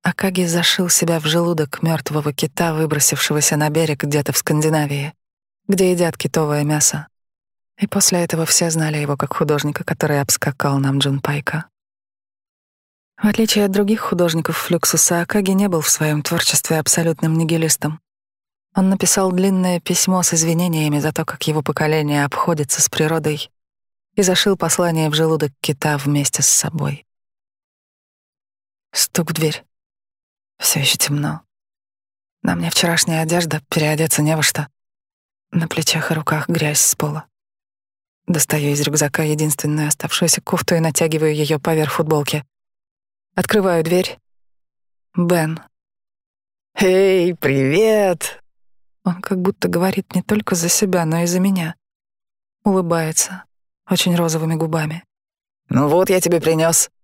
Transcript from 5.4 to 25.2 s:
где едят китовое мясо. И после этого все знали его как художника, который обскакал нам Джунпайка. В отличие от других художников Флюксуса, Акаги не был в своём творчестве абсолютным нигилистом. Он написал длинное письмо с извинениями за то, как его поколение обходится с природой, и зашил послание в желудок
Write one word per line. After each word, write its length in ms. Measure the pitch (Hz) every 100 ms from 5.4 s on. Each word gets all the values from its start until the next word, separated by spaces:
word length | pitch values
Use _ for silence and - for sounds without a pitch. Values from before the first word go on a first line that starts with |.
| _ _ -
где 240 | 196 185
едят 240 | 175 170 -
китовое 480 | - - 151 147
мясо. 440 | 147 151 - 151 151 _ _ _ _ _ _ _
И 80 | 202
после 360 | 196 - 180
этого 220 | 170 165
все 260 | 165 - 170
знали 280 | 160 156 151
его 180 | 143 143
как 180 | 147
художника, 480 | - 151 147 147 -
который 360 | - - 151 147
обскакал 580 | 143 - - 135 143 139
нам 200 | 139 139
Джунпайка. 680 | 139 139 - 147 - 156 - _ _ _ _ _ _ _ _ _ _ _ _ _ _ _
В 100 | 214
отличие 380 | 208 220 214
от 60 | 202
других 300 | 196 202 220
художников 580 | - 180 175 160 160 165
Флюксуса, 640 | - 170 - 160 - 175
Акаги 300 | 175 208 190
не 160 | 190 202
был 120 | 170
в 80 | 151
своём 340 | - 156 151
творчестве 560 | 139 170 - - - 160
абсолютным 600 | 156 - 165 156 160 160
нигилистом. 600 | 165 165 160 - 151 156 _ _ _ _ _ _ _ -
Он 140 | 190
написал 400 | 190 185 - 190
длинное 480 | 180 190 190 185 175
письмо 440 | - 175 - 185
с 120 | 175
извинениями 640 | 165 160 165 180 160 151 147
за 140 | 151
то, 120 | 151
как 220 | 156 - -
его 160 | 151
поколение 640 | 147 147 156 156 147 147
обходится 580 | 143 - - 160 143 -
с 60 | -
природой, 600 | - 156 165 151 147 - _ _ _ _ _ _ -
и 60 |
зашил 340 | 190 180 202 190
послание 540 | 165 - 175 160 156
в 40 |
желудок 380 | 151